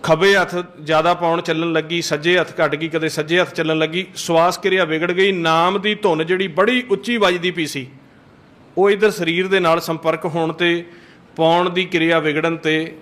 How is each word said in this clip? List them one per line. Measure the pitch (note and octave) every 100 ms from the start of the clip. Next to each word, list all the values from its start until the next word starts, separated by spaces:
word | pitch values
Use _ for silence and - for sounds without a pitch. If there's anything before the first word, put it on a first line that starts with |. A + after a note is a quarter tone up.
ਖੱਬੇ | - D#3+ G3 G3
ਹੱਥ | E3 F3 F3 -
ਜ਼ਿਆਦਾ | D3+ D#3+ D#3+
ਪਾਉਣ | E3+ E3+ E3+
ਚੱਲਣ | E3+ D#3+ E3+
ਲੱਗੀ, | D#3+ D#3 E3+
ਸੱਜੇ | D#3+ D3 D#3+ F3+
ਹੱਥ | D#3 -
ਘਟ | D#3 D3+
ਗਈ, | D#3+
ਕਦੇ | D#3+ D#3
ਸੱਜੇ | D#3 D3+ F3
ਹੱਥ | E3
ਚੱਲਣ | - D#3+ D#3+
ਲੱਗੀ, | D#3 E3+ F#3 -
ਸਵਾਸ | - E3 E3+ F3+
ਕਿਰਿਆ | G3 F#3+ E3+
ਵਿਗੜ | D#3+ F3
ਗਈ। | F3+ G3
ਨਾਮ | F#3 E3 D#3+ F3 G3+
ਦੀ | G3+ G#3+
ਧੁਨ | G3 D#3 D#3+
ਜਿਹੜੀ | F#3 F#3+
ਬੜੀ | D#3 G#3 B3+ B3
ਉੱਚੀ | G3 A#3 A#3
ਵੱਜਦੀ | G3 F3+ F3+
ਪਈ | E3+ D3
ਸੀ, | C#3+ B2+ - - - - - - - - -
ਉਹ | G3
ਇੱਧਰ | G3+ G#3+
ਸਰੀਰ | F3 E3 E3+ F#3
ਦੇ | F#3+
ਨਾਲ | E3+ E3
ਸੰਪਰਕ | E3+ D#3+ D#3+ D#3 F3
ਹੋਣ | E3 D#3+
ਤੇ, | E3 F3 E3+ E3+ - - - - -
ਪਾਉਣ | D#3+ E3+ F3+
ਦੀ | F3 F3+
ਕਿਰਿਆ | E3+ E3 E3
ਵਿਗੜਨ | D3+ D3 E3 E3
ਤੇ | D#3+ D#3 D#3+ D#3